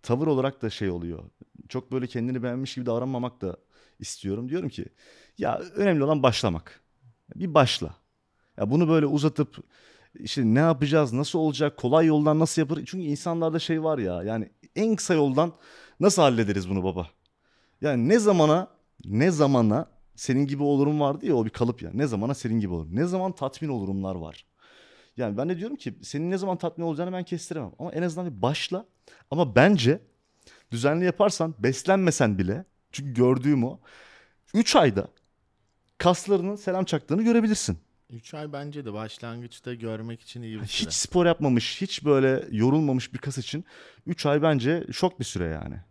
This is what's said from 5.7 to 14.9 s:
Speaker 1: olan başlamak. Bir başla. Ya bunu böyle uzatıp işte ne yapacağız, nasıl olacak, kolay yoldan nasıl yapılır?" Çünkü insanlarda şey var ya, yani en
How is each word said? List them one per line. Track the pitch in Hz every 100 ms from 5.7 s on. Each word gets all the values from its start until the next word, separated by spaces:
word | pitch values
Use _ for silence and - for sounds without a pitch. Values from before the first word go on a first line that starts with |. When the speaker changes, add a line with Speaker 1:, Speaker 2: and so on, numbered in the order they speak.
| - 202 160
Speaker 1:
olan | 139 156
başlamak. | 131 110 110 82 - - _ _ _ _ _ -
Bir | 180
başla. | 151 131 - 80 - _ _ _ _ _ -
Ya | 104
bunu | 143 165
böyle | 165 147
uzatıp | 147 151 - 147 - - _ _ _ _ -
işte | - - 113
ne | 117
yapacağız, | 165 151 143 156 143
nasıl | 120 147 170
olacak, | 156 135 147 -
kolay | 123 156 160
yoldan | 151 151 151
nasıl | 160 -
yapılır?" | 147 156 -
Çünkü | 185 160
insanlarda | 147 175 165 165 160
şey | - 160
var | 156 147
ya, | 98 87
yani | 98 110 104 _ _ -
en | 220